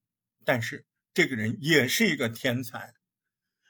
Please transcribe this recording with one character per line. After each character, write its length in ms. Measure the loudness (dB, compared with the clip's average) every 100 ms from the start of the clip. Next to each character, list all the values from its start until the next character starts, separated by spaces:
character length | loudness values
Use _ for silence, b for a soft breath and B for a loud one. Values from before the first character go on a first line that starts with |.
| _ _ _ _ -2
但 160 | 0
是 240 | -2 -10 _ _ _
这 140 | 0 0
个 100 | 0
人 220 | -4 -2
也 280 | 2 4 4
是 200 | 2 2
一 80 | 0
个 140 | -2
天 320 | -2 -2 -2
才。 320 | -6 -12 -16 _ _ _ _ _ _ _